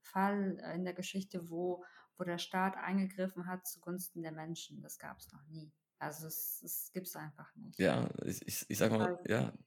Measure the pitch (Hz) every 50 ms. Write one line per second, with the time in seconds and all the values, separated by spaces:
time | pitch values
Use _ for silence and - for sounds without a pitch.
0 | _ - - 190 196 202 202 202 196 190 170 - - 165 165 170 185 180 180 -
1 | 185 - - 196 190 - - 180 170 170 165 170 180 180 180 175 - - - -
2 | - _ _ - 185 175 175 175 - - - 185 185 190 190 - - 180 190 196
3 | 190 190 190 - 185 185 - 175 180 180 185 185 _ - - 175 - 170 180 175
4 | 180 - _ 170 165 160 156 156 156 165 165 - - - 151 143 139 147 - -
5 | - 151 - - - - - 143 143 156 160 160 156 151 _ _ _ _ _ _
6 | 143 151 147 160 160 160 156 - - - - - - 165 - - - - - 185
7 | 185 - - 156 156 156 - - 156 - _ - - 87 - - 90 87 65 62
8 | 58 - - - - - 98 - - - - - - - 107 101 90 110 110 110
9 | 110 180 180 170 - - 107 120 131 - - - -